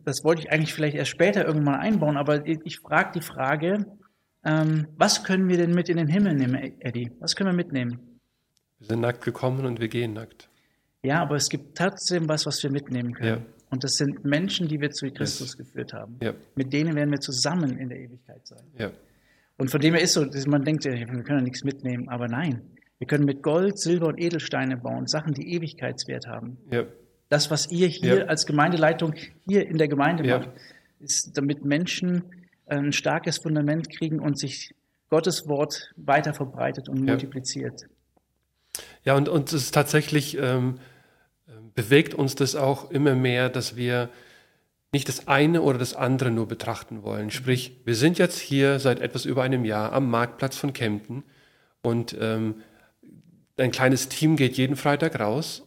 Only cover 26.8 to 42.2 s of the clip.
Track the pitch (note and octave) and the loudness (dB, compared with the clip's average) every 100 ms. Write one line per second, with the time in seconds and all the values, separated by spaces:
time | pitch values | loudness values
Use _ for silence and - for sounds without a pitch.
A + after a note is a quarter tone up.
26.8 | - - _ _ - D3 - D3+ - E3+ | -4 -8 _ _ 0 0 2 -2 -2 2
27.8 | F3+ - - F#3+ E3+ D#3 - D3 D#3+ E3+ | 2 2 4 4 4 -2 2 4 4 4
28.8 | D#3 E3 E3 D#3 - - - G3 - D#3+ | 4 4 -2 -4 -10 -12 0 2 2 2
29.8 | D3+ C#3 C#3+ E3+ C3+ B2+ - - - - | 2 4 2 2 2 2 -2 -16 -20 -20
30.8 | _ _ D3 - - - C#3 D3 C#3+ D3 | _ _ -4 -4 -2 -2 -2 0 0 0
31.8 | F3+ - F3+ F3+ - - - _ - C#3+ | 0 -2 0 0 -2 -12 -20 _ -4 -2
32.8 | D3 C#3+ C#3+ D#3 E3+ D#3 E3 D3+ D3 D#3+ | 0 0 0 0 -2 -4 0 0 2 0
33.8 | D#3 - D#3+ D#3 D#3 C#3 C#3 - - _ | -4 -4 -2 -2 -2 -2 -4 -8 -14 _
34.8 | _ _ - D#3+ F3+ E3+ D3+ C#3+ D3+ - | _ _ 0 2 2 -2 -2 -2 -2 -4
35.8 | - - C#3+ C#3+ D3+ C#3+ C3 B2+ B2 C#3 | -14 -8 2 2 2 -4 -6 -4 -4 -4
36.8 | C3 C3+ C3+ C3 C3+ C3 B2+ C#3 B2 - | -4 -2 2 0 -2 -8 -8 -8 -8 -10
37.8 | - _ _ _ _ _ _ _ _ - | -20 _ _ _ _ _ _ _ _ -14
38.8 | - - - C#3 D3 E3+ C3+ D#3 B2 D3+ | -14 -4 2 4 4 2 0 -2 0 2
39.8 | C#3+ D3+ D3 D3+ C#3+ C#3+ C3 B2+ B2+ B2+ | 4 2 2 0 0 -2 0 2 0 -2
40.8 | - _ _ _ _ _ _ A2 A2+ - | -12 _ _ _ _ _ _ -20 -10 -4
41.8 | G#2 C#3 E3 - | 6 6 6 0